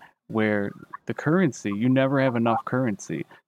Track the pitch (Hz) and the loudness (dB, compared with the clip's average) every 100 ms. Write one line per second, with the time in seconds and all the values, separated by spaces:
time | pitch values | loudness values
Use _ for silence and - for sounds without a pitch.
0 | - _ - 110 107 104 101 - - - | -10 _ -6 0 2 0 -2 -8 -18 -14
1 | - - 143 180 160 - 104 101 127 131 | -8 -4 0 2 2 0 -6 0 2 4
2 | 135 139 135 120 117 113 - 127 123 98 | 2 2 2 2 0 0 -2 -2 -2 -4
3 | - 73 - - | -8 -8 -8 -16